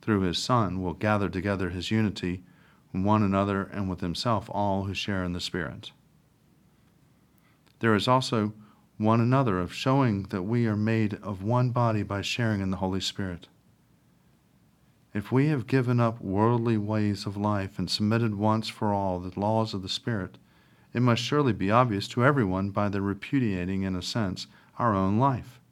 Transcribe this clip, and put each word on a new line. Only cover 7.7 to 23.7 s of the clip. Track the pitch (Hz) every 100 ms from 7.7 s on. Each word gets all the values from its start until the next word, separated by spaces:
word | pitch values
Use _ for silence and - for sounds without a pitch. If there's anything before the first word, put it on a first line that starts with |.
| _
There | 113 107
is | 110
also | 127 127 117 104 104 - _ _ _
one | 107 113
another | 117 131 131 92
of | 90
showing | - - 135 131 101
that | 90 101
we | 90 120 117
are | 104
made | 107 113 104 104
of | - 101
one | 98 123 127
body | 120 117 107
by | 101 101
sharing | 95 - 117 104
in | 95
the | 95
Holy | 95 95
Spirit. | - - 98 87 - _ _ _ _ _ _ _ _ _ _ _ _ _ _ _ _
If | 104 101
we | 127 143
have | 151 104
given | 135 120 123
up | 117 120
worldly | 90 95 110 120 117 110
ways | 101 110 104 101 -
of | 101
life | 104 104 98 -
and | 87
submitted | - 104 113 117 101
once | 107 110 107
for | - 107
all | 101 98 90
the | 90 90
laws | 101 110 110
of | 101
the | 92
Spirit, | - - 113 92 - _ _ _ _ _
it | 120
must | 123 117
surely | 120 147 139
be | 95 95
obvious | 110 127 101 -
to | - 123
everyone | 143 104 92 98
by | 101 104
their | 98
repudiating, | 98 98 - 139 120 95 87